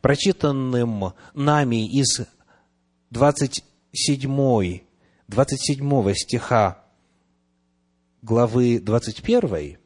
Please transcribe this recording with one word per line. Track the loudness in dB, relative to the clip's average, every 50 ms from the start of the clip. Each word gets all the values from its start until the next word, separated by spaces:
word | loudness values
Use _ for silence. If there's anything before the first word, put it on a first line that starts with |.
прочитанным | 2 2 0 2 0 -2 0 0 -2 -2 -2 -2 -4 -2 -2 -2 -2 -2 -2 -4 -6 -8 -8 _ -20 -14
нами | _ -2 0 2 2 2 2 2 0 -2 -2 0
из | 0 0 0 0 -2 -4 -6 _ _ _ _ _ _ _ _ _ _ _ _ _ _ _ _ _
двадцать | 0 2 2 2 4 2 -4 -4 -4 -10 _ _ _ _ _ _
седьмой, | -8 -4 -2 -2 -2 -2 -2 -4 0 0 2 2 2 2 0 -2 -6 -10 _ _ _ _ _ _ _ _ _
двадцать | -4 0 0 0 0 -2 -4
седьмого | -2 -4 -4 -2 -2 0 0 2 2 2 0
стиха | -2 -4 -4 -6 -6 -2 0 2 2 2 2 -2 -6 _ _ _ _ _ _ _ _ _ _ _ _ _ _ _ _ _ _ _ _ _ _ _ _ _ _ _ _
главы | -4 0 2 4 4 4 4 2 2 2 2 0
двадцать | 0 0 0 0 0 -4 -12 -8
первой | -2 2 2 2 2 0 -4 -4 -6 -8 -14 -18 _